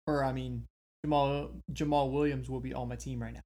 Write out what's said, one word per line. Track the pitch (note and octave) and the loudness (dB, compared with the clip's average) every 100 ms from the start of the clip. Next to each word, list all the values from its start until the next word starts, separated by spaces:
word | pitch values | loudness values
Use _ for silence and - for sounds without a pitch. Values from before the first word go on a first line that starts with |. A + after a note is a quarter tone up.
| - | 0
or, | C#3+ | 2
I | C3+ | 2
mean, | C3 B2+ A#2+ A#2 _ _ _ | 0 -4 -6 -8 _ _ _
Jamal, | D3+ D3 C#3 C#3+ - - - | 2 4 4 2 -4 -8 -8
Jamal | C3 D3+ D3 C3+ | -2 2 4 4
Williams | C#3+ D3 C3+ B2 | 4 2 2 -2
will | C3 | -4
be | C3 | -4
on | C3 A#2+ | -4 -4
my | |
team | A#2+ C#3 B2 | -6 -6 -6
right | A2+ | -6
now. | A#2+ | -8